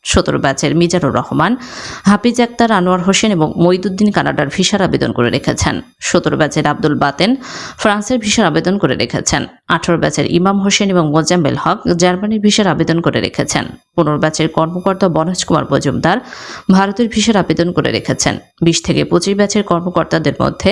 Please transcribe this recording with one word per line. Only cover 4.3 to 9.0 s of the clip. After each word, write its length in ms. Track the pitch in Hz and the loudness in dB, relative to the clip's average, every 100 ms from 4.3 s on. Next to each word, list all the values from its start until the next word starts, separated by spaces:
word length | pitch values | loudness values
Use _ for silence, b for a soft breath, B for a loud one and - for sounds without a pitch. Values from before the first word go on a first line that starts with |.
| 143 139 | -2 -2
ভিসার 260 | - - 202 175 | 0 0 2 0
আবেদন 220 | 147 131 - | 0 0 0
করে 120 | 120 - | 0 0
রেখেছেন। 380 | - 123 - 92 - _ - | -2 -2 -2 -2 -10 _ -2
সতেরো 280 | 175 156 143 | 0 0 0
ব্যাচের 240 | 147 160 147 | 0 0 -2
আব্দুল 220 | 147 156 131 | 0 0 0
বাতেন 280 | 143 - 190 262 B B B B | -2 0 0 0 B B B B
ফ্রান্সের 400 | 220 208 208 254 | 0 0 -2 -2
ভিসার 220 | 208 233 185 | 0 2 2
আবেদন 280 | 156 175 196 | 2 0 0
করে 160 | 160 101 | 0 0